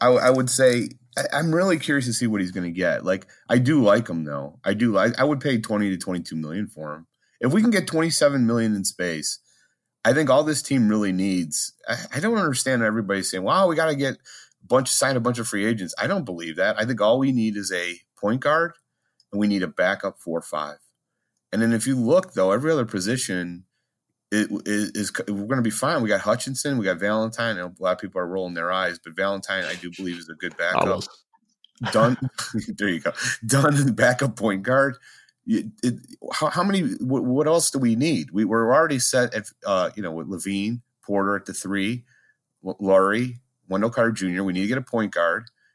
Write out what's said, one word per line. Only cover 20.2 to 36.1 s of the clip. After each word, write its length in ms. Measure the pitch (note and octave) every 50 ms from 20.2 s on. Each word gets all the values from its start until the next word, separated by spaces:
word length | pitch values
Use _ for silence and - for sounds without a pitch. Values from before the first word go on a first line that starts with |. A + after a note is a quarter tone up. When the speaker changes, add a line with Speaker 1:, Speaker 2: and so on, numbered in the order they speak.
| - E2+ E2 E2
Speaker 1:
or 40 | -
five. 340 | - - D2+ D2 D2 D2 - _ _ _ _ _ _ _ _ _ _ _ _ _ _ -
And 80 | G#2+
then 140 | A2+ A2+ A#2
if 120 | A2+ G#2+
you 100 | C3 C3+
look, 360 | B2+ A#2 A2+ D3+ F#3 F3+ F3+ -
though, 200 | - F#2 F#2+ G2
every 200 | A2+ C3+ D#3 E3
other 140 | D3 A#2+
position 800 | A2+ - G2 F2+ G2+ B2 B2 - - F#2+ F2+ F2 F2 F2 F2 F#2 _ _ _ _ _ _ _ _ _ _ _ _ _ -
i-, 40 | G#2+
i-, 80 | G#2+ - - - -
is, 480 | - G#2 G#2 G#2 - - G#2 G2+ G2 - - - -
we're 160 | G#2 G2 G2+
gonna 160 | G#2+ C3+ C3
be 80 | A#2 A2+
fine. 340 | G#2 - - C#3+ E3 D3+ A#2
We 60 | G#2
got 140 | G#2 G2 F2+
Hutchinson, 560 | G#2 A2+ A#2+ - C#3 C3+ - - D3 C#3 B2
we 80 | G#2
got 120 | F#2+ F2+ E2
Valentine. 580 | F#2+ G2+ G#2+ A2 A2 A2+ A2+ - A#2 A#2 A2 F2+
I 20 |
know 140 | F2+ F2+ F#2 -
a 40 | F#2
lot 100 | F#2 F#2
of 60 | -
people 240 | - F#2+ - F#2 F2+
are 40 |
rolling 280 | F2 F2+ F#2+ F#2 F2+ F2
their 180 | E2+ E2 F2 F#2
eyes, 260 | F#2+ F#2 F2+ F2 E2
but 160 | _ E2 D#2+
Valentine, 500 | F2 F#2+ G2 G2+ G2 F#2+ - G2 F#2+ F2+
I 100 | D2+ E2+
do 160 | F#2 F2+ F2+ E2+
believe, 220 | F2 F#2+ F2+ F2
is 140 | E2+ E2 D#2
a 40 | E2
good 200 | D#2 - F2 -
Speaker 2:
I 180 | - E2+ F2 F2+
Speaker 1:
backup. 140 | F2 F2+ F#2 F#2+
Speaker 2:
was. 120 | F#2+ - - - - _ _ _ _ _ _ _ _ _ _ _ _ B2 A2 -
Speaker 1:
Dunn, 240 | A2 A2+ A#2+ B2+ - - B2+ - - - -
<laughs> 200 | - A2 F#2 - - -
there 100 | G2+ G#2
you 120 | F2 E2
go. 120 | - - - - - B2+ A2 - -
Dunn 280 | A2 C3 C#3 C#3 D3+ C#3+
is 100 | C#3+ C#3
the 80 | C3 A2
backup 440 | - - A#2+ A#2+ - C#3 B2+ G#2+
point 260 | - G#2 A2 G2 F#2+ G2
guard. 340 | B2 B2+ C3+ C#3 C#3+ B2 - _ - - - _ _ _ _ _
You, 260 | - A2+ G2 - - - - -
it, 120 | B2+ A#2+ - - -